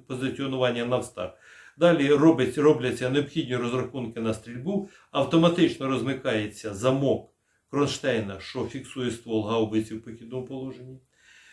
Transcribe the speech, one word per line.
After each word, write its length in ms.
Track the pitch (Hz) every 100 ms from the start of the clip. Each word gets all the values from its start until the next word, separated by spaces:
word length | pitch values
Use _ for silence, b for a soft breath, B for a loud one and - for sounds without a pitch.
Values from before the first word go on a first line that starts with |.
| -
позиціонування 800 | 123 131 - 139 131 127 120
Навстар. 520 | 120 123 110 - 90 B B B B -
Далі 380 | 170 160 139
робить-, 440 | 147 156 156 127 -
робляться 520 | 147 139 123 113 127
необхідні 460 | 139 139 160 127 123
розрахунки 640 | 120 127 127 135 113 117
на 140 | 113
стрільбу, 540 | 110 117 123 143 202 B B B
автоматично 800 | 139 139 165 170 170 156 - 135
розмикається 840 | 131 120 131 131 110 104 - 110
замок 560 | 98 123 135 139 160 - _ _ _ _
кронштейна, 680 | 135 139 - 135 117 101 95
що 260 | - - 110
фіксує 440 | 135 127 131 120
ствол 360 | 110 117 110 104
гаубиці 480 | 117 110 110 110
в 100 | 113
похідному 420 | 113 113 113 127 127
положенні. 520 | 135 131 127 127 131 _ b b b b